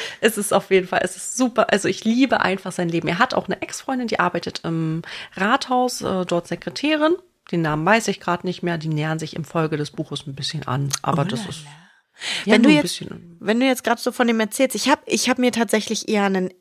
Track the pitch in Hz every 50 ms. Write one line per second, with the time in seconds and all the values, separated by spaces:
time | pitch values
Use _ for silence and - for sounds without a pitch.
0 | - - - - - 226 220 208 202 - - 190 - - 190 190 180 175 - -
1 | - 185 - - - - - - 262 240 226 - 208 - - 202 - 156 190 -
2 | - 220 226 247 269 247 226 196 - 180 190 196 - 185 - - 180 170 165 165
3 | 160 - 175 180 247 262 - - - - 185 - - - - - - - 262 254
4 | 247 220 208 - 175 180 - 170 - - - - - 165 165 165 160 160 160 165
5 | - - - - - - - 185 190 208 247 277 - - 254 247 254 247 247 -
6 | 214 - 190 185 180 175 175 175 170 - 175 - - - 143 - - 294 311 294
7 | 302 320 349 370 - _ _ _ _ - - 170 165 156 151 151 160 180 214 226
8 | 220 - 190 - - - 175 175 - 180 175 - - 175 170 160 151 160 156 151
9 | 151 156 160 160 160 151 - - 151 - - 170 160 156 165 147 147 - - -
10 | 151 - 143 139 - 147 135 143 139 - - 151 - - 156 156 139 139 139 -
11 | - - - 139 143 190 226 233 202 170 139 - 147 - - - - _ _ _
12 | _ _ _ - - - - - - 190 214 214 226 294 302 294 185 175 - -
13 | - - - - 175 175 170 170 - 196 220 240 254 269 254 247 - - 240 -
14 | - 302 - - 254 233 233 220 220 214 - - 269 254 - 208 - 254 302 302
15 | - - 214 208 - 247 254 254 254 247 - 226 233 214 - 220 208 - 226 -
16 | - - 220 208 202 196 190 190 185 185 - _